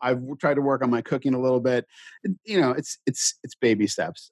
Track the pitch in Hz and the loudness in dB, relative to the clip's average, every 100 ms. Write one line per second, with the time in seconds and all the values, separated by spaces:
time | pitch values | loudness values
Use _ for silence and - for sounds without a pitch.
0 | 123 123 127 139 151 143 139 131 123 120 | -2 -2 -4 -2 0 2 0 0 2 0
1 | - 131 135 127 131 127 127 123 - - | 0 -2 0 0 2 2 2 0 -2 -14
2 | - - 196 185 220 196 131 131 - - | -20 -8 -6 -6 -2 2 2 0 -6 -6
3 | - - - - 127 - 120 104 101 - | -6 -2 -4 -4 -14 -2 2 2 2 -2
4 | 82 - - | -6 -8 -16